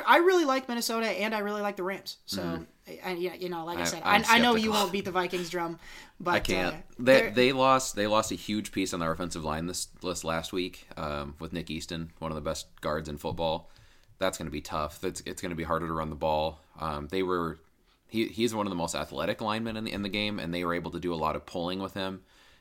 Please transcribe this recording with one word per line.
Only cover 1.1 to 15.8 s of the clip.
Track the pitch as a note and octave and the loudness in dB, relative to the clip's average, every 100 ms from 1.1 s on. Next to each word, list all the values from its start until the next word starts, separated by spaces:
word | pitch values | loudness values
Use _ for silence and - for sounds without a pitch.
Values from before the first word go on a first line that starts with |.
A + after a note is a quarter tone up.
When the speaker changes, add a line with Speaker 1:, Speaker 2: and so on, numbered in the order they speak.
| F#3 G#3+ | 0 0
Speaker 1:
I | A3 | 0
really | G3+ G#3 | -2 -2
like | G#3 G3+ | -2 -2
the | |
Rams. | F#3 G3 - - - | -4 -4 -8 -12 -8
So | G3+ | -4
Speaker 2:
Mm-hmm. | E3+ E3+ E3 _ - | -2 -4 -8 _ -18
Speaker 1:
I, | D#3+ | -10
I, | F#3 | -8
yeah, | F3 F3+ | -4 -4
you | E3+ F3+ | -4 -6
know, | E3+ | -6
like | D#3+ E3+ | -4 -2
I | |
Speaker 2:
I, | |
Speaker 1:
said, | E3+ E3+ | -2 0
Speaker 2:
I'm | F#3 G#3 A3 | 6 6 8
Speaker 1:
I, | |
I | A#3 | 8
know | A#3+ A3+ | 8 6
you | |
Speaker 2:
skeptical. | A3 G#3+ | 4 2
Speaker 1:
won't | G3 | 2
beat | G3 G3 | 0 -2
the | |
Vikings | F3+ F3+ F3+ E3+ | -2 0 -2 -2
drum, | F3 E3+ E3 - - - - | -4 -4 -6 -12 -18 -18 -8
but | - | 0
Speaker 2:
I | A2 | 0
can't. | - F#2+ F2+ | 2 0 0
Speaker 1:
uh, | D#3 - - | -4 -10 0
Speaker 2:
They, | B2 C3 | 6 8
Speaker 1:
they're | A2+ | 6
Speaker 2:
they | G#2+ B2 | 4 4
lost. | C3+ C3 C3 - - | 6 6 6 2 0
They | G#2 | 2
lost | G#2+ A2 | 4 2
a | |
huge | F#2+ - G#2+ G2 | -2 -4 -4 -2
piece | - F#2 | -2 -2
on | F2 | 0
their | E2 | -2
offensive | E2 F2+ E2+ | -2 -4 -4
line | D#2 D#2 E2+ | -4 -2 -4
this, | F2+ - - | -4 -8 -6
this | F2+ E2+ | -6 -4
last | D#2+ E2 E2 | -2 -2 -2
week, | F#2+ F2+ - - - | -2 -2 -6 -14 -8
um, | D#2 C#2+ C#2+ D2 | -4 -4 -6 -8
with | D#2+ | -8
Nick | E2+ D#2+ | -6 -6
Easton, | D#2 - E2 E2 - | -8 -8 -8 -8 -8
one | D#2+ | -6
of | |
the | D#2 | -4
best | D2+ D#2 - - | -4 -6 -8 -8
guards | D#2 D2+ D#2 | -4 -2 -4
in | D2 | -6
football. | E2 E2 E2 E2 - - - - - - | -6 -2 -2 -2 -6 -20 -20 -20 -20 -4
That's | F#2 - | -2 -2
gonna | D#2+ | -6
be | D2 | -8
tough. | - E2 D2+ - | -6 -4 -4 -4
That's, | F#2 F2+ | -6 -6
it's | - F#2 | -8 -8
gonna | F#2+ | -6
be | E2 | -4
harder | D#2+ D#2+ | -2 -2